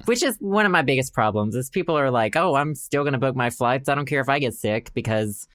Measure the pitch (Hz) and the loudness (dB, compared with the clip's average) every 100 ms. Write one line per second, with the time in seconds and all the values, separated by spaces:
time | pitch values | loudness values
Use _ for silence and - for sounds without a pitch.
0 | - 240 269 - 196 202 208 175 139 131 | -2 0 0 -4 -2 0 2 2 2 0
1 | 131 - 107 104 104 117 127 196 175 156 | 0 0 0 2 0 -2 -4 -4 0 0
2 | 135 123 110 151 180 139 147 143 - 143 | 2 2 2 2 2 2 0 -4 -4 -2
3 | 143 135 135 131 120 - 123 135 135 143 | 0 0 0 0 -2 0 0 0 0 -2
4 | 139 147 131 139 131 - 110 107 - - | 0 -2 0 0 0 -2 -2 -2 -4 -6
5 | 110 110 107 104 - | -2 0 0 -4 -12